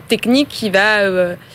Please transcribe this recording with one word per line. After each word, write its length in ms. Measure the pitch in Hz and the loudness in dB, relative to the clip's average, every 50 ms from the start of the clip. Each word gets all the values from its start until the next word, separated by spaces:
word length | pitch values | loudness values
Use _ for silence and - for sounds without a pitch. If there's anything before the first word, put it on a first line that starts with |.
| - - | -2 -4
technique 400 | 233 - - 214 247 277 294 285 | -4 -2 0 2 2 2 2 0
qui 220 | - - 220 208 | -4 -8 -4 -2
va, 300 | 180 190 202 214 214 208 | 0 2 2 2 2 2
euh, 340 | 202 196 185 180 180 175 175 180 - - - | 2 0 0 0 -2 -2 -4 -8 -14 -20 -20